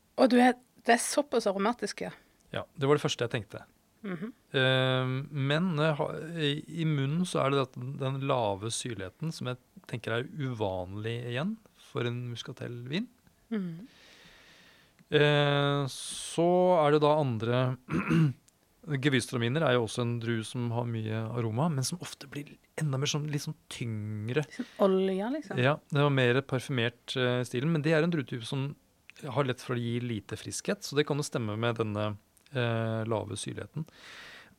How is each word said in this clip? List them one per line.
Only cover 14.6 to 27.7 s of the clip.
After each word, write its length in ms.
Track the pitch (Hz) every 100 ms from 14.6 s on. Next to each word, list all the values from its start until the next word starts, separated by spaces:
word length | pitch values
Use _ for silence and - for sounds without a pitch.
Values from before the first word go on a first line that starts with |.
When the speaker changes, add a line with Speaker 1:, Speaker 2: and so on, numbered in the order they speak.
| - - _ _ _
Speaker 2:
Eh, 720 | 151 147 147 143 143 143 143 135
så 600 | - - - - - 170 180 180 175
er 180 | 147
det 80 | 151
da 160 | 147 151
andre, 420 | 135 113 113 123 127 131 -
<clears throat> 420 | 160 - 165 151 - _ _ _ _
Gewürztraminer 760 | - 139 139 131 - 123 117 147
er 120 | 147
jo 100 | 123
også 180 | 110 -
en 140 | 120 120
drue 240 | 113 113
som 260 | 107 127 120
har 160 | 117 120
mye 320 | 113 110 110 113
aroma, 340 | 120 113 110 170
men 160 | 135
som 160 | 127 175
ofte 260 | 233 - 135
blir 280 | 143 147 - _ -
enda 200 | 151 131
mer 140 | 143
sånn, 180 | 151 151
litt 160 | 143
sånn 140 | - - -
tyngre. 800 | - 117 110 107 107 107 139 143
Speaker 1:
Sånn 220 | - - -
olje, 500 | 196 190 190 190 214
liksom. 300 | 302 - 190
Speaker 2:
Ja, 160 | 127 156 -
det 120 | 143
var 100 | 147
mer 300 | 135 123 127
parfymert, 760 | 135 127 - 127 117 - - 135
eh, 280 | 123 123
stilen, 300 | 123 123 151